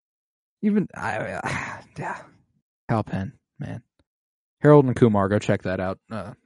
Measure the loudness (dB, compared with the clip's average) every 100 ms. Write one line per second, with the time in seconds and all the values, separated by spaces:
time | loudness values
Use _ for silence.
0 | _ _ _ _ _ _ -2 0 -2 -6
1 | -8 -6 -8 -8 -8 -8 -10 -14 -18 -14
2 | -12 -12 -18 _ _ _ _ _ -6 -4
3 | -4 -8 -10 -14 _ -18 -14 -14 -18 _
4 | _ _ _ _ _ _ 6 8 6 4
5 | 4 4 2 0 0 -4 -4 -6 -6 -8
6 | -12 -12 -12 -16